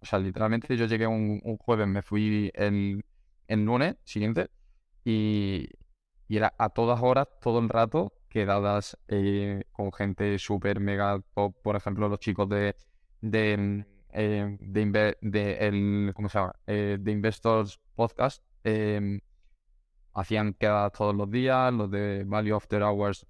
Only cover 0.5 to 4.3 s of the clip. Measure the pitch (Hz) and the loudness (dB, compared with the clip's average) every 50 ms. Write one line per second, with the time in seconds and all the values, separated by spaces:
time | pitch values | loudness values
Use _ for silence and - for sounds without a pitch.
0.5 | 113 117 - - 131 117 117 107 113 110 113 110 113 110 107 104 104 - - 117 | 0 -2 -2 -2 0 0 0 0 0 0 0 0 0 0 0 -2 -2 -4 -4 -6
1.5 | 110 - - 123 117 107 104 98 95 101 - - 104 104 107 107 107 104 104 95 | -8 -6 0 0 0 2 2 0 0 -2 -4 -2 -2 0 0 2 2 0 0 -2
2.5 | - - 104 104 101 101 101 101 98 104 - _ _ - _ _ _ _ _ - | -2 -2 0 0 0 0 0 -2 -4 -6 -10 _ _ -20 _ _ _ _ _ -2
3.5 | 110 107 104 110 120 123 147 185 - - - - - 107 104 110 | 0 0 2 2 2 2 0 0 -2 -6 -16 -8 -6 -2 -2 0